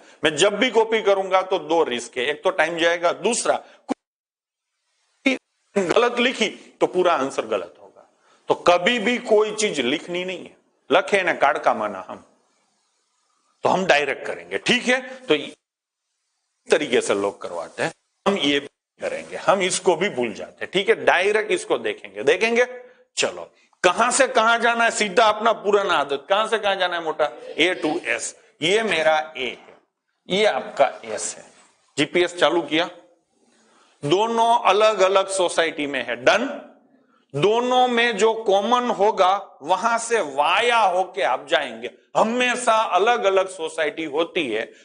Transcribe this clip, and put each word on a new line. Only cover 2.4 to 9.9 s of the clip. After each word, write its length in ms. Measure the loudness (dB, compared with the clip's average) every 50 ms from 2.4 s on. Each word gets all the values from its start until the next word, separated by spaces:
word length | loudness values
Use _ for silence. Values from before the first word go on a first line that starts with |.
| -2
तो 60 | -2 0
time 260 | 0 0 0 0 0
जाएगा, 340 | 0 0 0 2 0 -2 -2
दूसरा 500 | 0 -2 -2 -2 -2 0 -2 -2 -2 -2 -10 -20 _ _ -8 -8 _ _ _ _ _ _ _ _ _ _ _ _ _ _ _ _ _ _ _ _ _ _ _ _ _ -2 -2 -2 -2 _ _ _ _ _ _ -4
गलत 420 | -2 -2 2 2 2 2 2 2 0
लिखी 300 | 0 0 0 0 -2 -4 -4 -8 -20 -18 _ -2
तो 60 | -2 0
पूरा 240 | 2 2 2 2 2
answer 320 | 2 0 -4 -4 -6 -4
गलत 280 | -2 -4 -4 -4 -8 -16 -20
होगा। 280 | -20 -20 _ -20 -20 _ _ _ _ _ _ _ _ -2
तो 60 | -2 2 4
कभी 320 | 4 4 4 4 2 0 2
भी 180 | 0 0 -2 -2
कोई 340 | 0 2 4 4 4 2 0
चीज 260 | -2 -2 -2 0 0
लिखनी 440 | 0 0